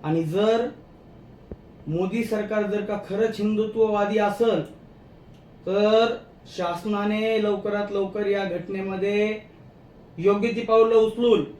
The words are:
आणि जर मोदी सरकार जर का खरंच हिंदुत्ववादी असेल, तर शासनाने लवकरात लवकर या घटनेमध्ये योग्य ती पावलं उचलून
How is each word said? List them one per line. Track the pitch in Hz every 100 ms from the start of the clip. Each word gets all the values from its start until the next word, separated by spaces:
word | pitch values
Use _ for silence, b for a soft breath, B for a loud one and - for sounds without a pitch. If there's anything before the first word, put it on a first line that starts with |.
आणि | 156 165
जर | 160 185 214 226 254 - - - - - - - - - - - -
मोदी | 160 190 226
सरकार | 220 214 196 214
जर | 196 208
का | 196 196 -
खरंच | 196 220 208
हिंदुत्ववादी | 208 214 220 220 220 208 202 214
असेल, | 202 202 226 175 - - - - - - - - - - 180
तर | 196 208 220 226 - - - - -
शासनाने | 175 - 214 208 208 214 220 220
लवकरात | 208 196 208 202 202
लवकर | 202 190 208 202
या | 202
घटनेमध्ये | 190 175 175 196 196 190 202 208 214 214 - - - - - - - -
योग्य | 190 202 233
ती | 226
पावलं | 220 220 226
उचलून | 226 220 240 240 196 143